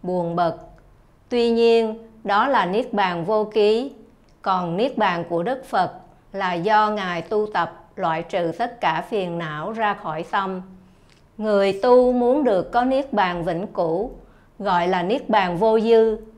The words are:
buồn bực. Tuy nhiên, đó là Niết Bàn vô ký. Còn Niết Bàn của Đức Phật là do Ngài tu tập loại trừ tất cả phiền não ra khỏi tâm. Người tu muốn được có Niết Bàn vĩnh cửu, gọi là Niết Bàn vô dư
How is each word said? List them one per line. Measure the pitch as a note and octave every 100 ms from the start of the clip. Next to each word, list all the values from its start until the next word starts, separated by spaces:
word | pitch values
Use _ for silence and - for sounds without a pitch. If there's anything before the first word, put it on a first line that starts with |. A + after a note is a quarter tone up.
buồn | F3+ F3+ E3+ E3+
bực. | E3+ E3 - - - - _ _ _
Tuy | A#3+ A#3
nhiên, | A#3 A#3 A3+ A3 A3 - -
đó | B3 G3+ C4
là | B3 F3+
Niết | G3+ B3+
Bàn | G3+ F#3+ F3
vô | E3 G#3+
ký. | G#3 A3 G#3 A3 C4+ - - _ _ _
Còn | G3+ F#3 F3 E3+
Niết | B3+ B3
Bàn | G3+ E3+ E3
của | E3+
Đức | F3+ C4
Phật | - A#3 E3 - - - _
là | G3 F#3
do | F3+ F#3 G#3+ G#3+
Ngài | G#3 F#3 E3+
tu | E3+ G#3+ G#3
tập | G3+ E3 - - -
loại | F3 D#3+
trừ | E3+ F#3+ E3+ E3
tất | A#3+ A#3+
cả | F3 D#3+ -
phiền | A3 F3+ E3+
não | D#3+ D3+ E3+
ra | A3+ G#3
khỏi | G3 E3+ D#3 F3
tâm. | G3+ F#3+ F#3 F#3 - - _ _ _ _ -
Người | G#3+ G3+ G3 F#3+
tu | B3 B3 B3
muốn | B3 A#3+ C#4
được | B3+ F#3+ E3+
có | A#3+
Niết | B3+ C4 C#4
Bàn | G#3 F3+ F3
vĩnh | E3+ E3+ G3+
cửu, | - E3+ E3 A#3+ - - - _ -
gọi | G3+ F3 F3
là | F#3
Niết | F3 C4 -
Bàn | G#3+ F3+ F3
vô | A3 A3+
dư | A3+ A3+ A3 G#3+ -